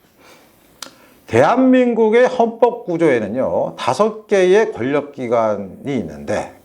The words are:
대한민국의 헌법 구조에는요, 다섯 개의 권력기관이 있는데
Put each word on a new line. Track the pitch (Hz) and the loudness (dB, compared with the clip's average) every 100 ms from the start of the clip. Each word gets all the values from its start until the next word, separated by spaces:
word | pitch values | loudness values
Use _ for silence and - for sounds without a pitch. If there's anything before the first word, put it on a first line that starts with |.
| _ _ - - _ _ _ _ - _ _ _ - | _ _ -20 -20 _ _ _ _ -20 _ _ _ 0
대한민국의 | 110 151 247 262 254 247 233 220 233 254 | 2 4 4 4 4 2 2 2 4 2
헌법 | - 233 226 240 - - | 2 -2 2 0 0 -8
구조에는요, | 165 165 120 101 123 104 95 139 - | 0 2 2 -2 -4 -2 -2 -4 -4
다섯 | - 131 220 214 - | -4 0 -2 -2 -2
개의 | 202 185 202 226 | 2 4 4 2
권력기관이 | - 123 143 143 - 123 120 110 104 95 90 127 135 | -4 -4 -4 -4 -10 -2 0 0 -2 -8 -12 -6 -6
있는데 | 82 73 71 101 - - | -6 -12 -6 -6 -6 -16